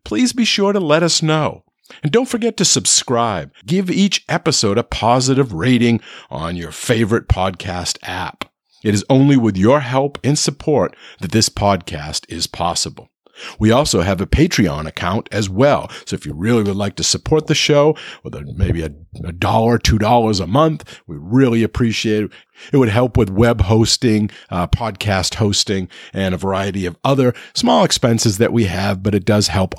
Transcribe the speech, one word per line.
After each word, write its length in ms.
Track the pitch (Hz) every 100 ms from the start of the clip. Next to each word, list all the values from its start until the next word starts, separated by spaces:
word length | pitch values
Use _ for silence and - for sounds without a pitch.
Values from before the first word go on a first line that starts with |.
| -
please 260 | 208 247
be 140 | 247 214
sure 260 | - 196
to 80 | 202
let 220 | 156 156
us 200 | 170 -
know. 420 | 156 156 135 - _ _ _ -
And 80 | 147
don't 180 | 226 262
forget 280 | 233 233 -
to 80 |
subscribe. 880 | 170 131 92 - - 117 117 92 71 _ 101
Give 240 | 180 185
each 340 | 160 196 - -
episode 520 | 165 - - 107 104
a 40 |
positive 720 | - - 110 127 127 131 131
rating 480 | 80 113 120 117 113 - - -
on 260 | 65 82 87
your 160 | 78
favorite 560 | - - 113 107 113 -
podcast 720 | 95 95 87 - 87 87 -
app. 440 | - 92 87 - - _ _ _
It 120 | 110
is 100 | 101 -
only 260 | 135 139 135
with 220 | 113 95
your 220 | 104 147
help 380 | 123 131 143 -
and 140 | 127 147
support 580 | - 139 - 135 90 - - -
that 120 | 92
this 180 | 110 -
podcast 760 | - 101 95 - 78 76 76 -
is 160 | 85 80
possible. 640 | - 85 85 82 - - _ _ - - -
We 140 | 107
also 300 | 120 151 101
have 180 | 87 92
a 80 | 98
Patreon 580 | - 165 - 92 71 78
account 420 | - 87 101 -
as 180 | 104 98
well. 400 | 95 143 98 80 - -
So 80 |
if 100 | 98
you 80 | 76
really 300 | 73 104 120
would 140 | 101 98
like 180 | 101 -
to 60 |
support 460 | - - - 156 156
the 60 | 151
show 400 | - 147 151 156 - -
with 100 | - -
a, 80 | 71
maybe 280 | 120 90 82
a, 100 | 80 73 - -
a 80 | 82
dollar, 440 | 85 95 113 113 117
two 220 | - 107
dollars 400 | 107 123 110 98
a 80 | 87
month, 540 | 127 160 147 - - -
we 80 | 73
really 460 | 80 127 131 117
appreciate 580 | 107 - 117 107 113 107
it. 80 | 101 - _ _ -
It 40 | 143
would 140 | 120
help 260 | 107 127 -
with 140 | 101
web 320 | 95 117 113
hosting, 680 | 92 113 110 - 127 107 104 - -
uh, 180 | 90 123
podcast 680 | - 113 95 107 95 90
hosting, 540 | - 107 98 - 98 90 - -
and 200 | - 95
a 60 | 92
variety 480 | 95 95 98 98 90
of 100 | 82
other 320 | 135 135 127 - -
small 280 | - 240 233
expenses 560 | 175 - 123 117 117 98
that 140 | 117
we 140 | 117 98
have, 360 | 87 101 95
but 140 | 101 101
it 80 |
does 240 | 90 107 101
help 260 | 98 92